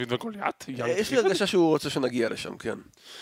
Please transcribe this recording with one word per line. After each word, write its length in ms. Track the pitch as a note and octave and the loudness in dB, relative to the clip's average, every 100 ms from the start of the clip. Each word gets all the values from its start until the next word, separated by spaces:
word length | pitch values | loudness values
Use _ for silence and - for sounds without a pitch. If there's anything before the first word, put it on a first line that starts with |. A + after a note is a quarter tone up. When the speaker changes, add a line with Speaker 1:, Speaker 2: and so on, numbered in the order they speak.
| A#2+ | 0
Speaker 1:
וגוליית, 580 | B2 A3+ G3+ - - - | -4 -4 -6 -6 -6 -10
יונג 140 | B2+ | -6
Speaker 2:
אה, 80 | A#2+ | -2
יש 200 | F3+ A3 | -2 0
לי 60 | C4 | 2
Speaker 1:
דיוויד. 100 | F#4+ | 2
Speaker 2:
הרגשה 220 | - G3 | 2 2
שהוא 220 | F#3+ D#3+ | 4 6
רוצה 200 | D3+ D3+ | 4 2
שנגיע 400 | C#3+ B2+ A#2+ A2+ | 0 0 0 0
לשם, 280 | - - G2+ | -2 -8 -6
כן. 200 | A2+ - - _ - - | -6 -6 -10 _ -20 -20